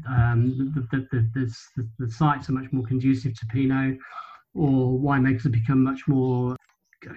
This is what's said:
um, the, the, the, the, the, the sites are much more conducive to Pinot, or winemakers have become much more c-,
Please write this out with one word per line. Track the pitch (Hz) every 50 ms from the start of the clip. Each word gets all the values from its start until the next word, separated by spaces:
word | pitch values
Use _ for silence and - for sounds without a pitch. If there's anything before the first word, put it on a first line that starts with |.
| - 113
um, | 117 120 113 120 117 117 120 127 131 127 135 135 151
the, | 143 120 - -
the, | 135 131 - -
the, | 120 113 110 113
the, | 135 131 117 117 - - - _
the, | - 113 113 - -
the | 127 117
sites | 113 - 156 147 143 135 - -
are | 131
much | 131 131 - -
more | 131 120
conducive | - 131 123 123 135 135 120 - 127 113 -
to | -
Pinot, | 110 113 135 135 131 135 135 135 131 131 131 - - - - - - - - _ _ -
or | 190 160 139 135 131 127 123 131 131
winemakers | 139 139 139 135 127 131 135 113 -
have | 147 113
become | 113 113 - 139 131 131
much | 127 135 - - -
more | 139 135 127 131 127 123 123 123 127 - - _ _ _ _ _ _ _ -
c-, | - -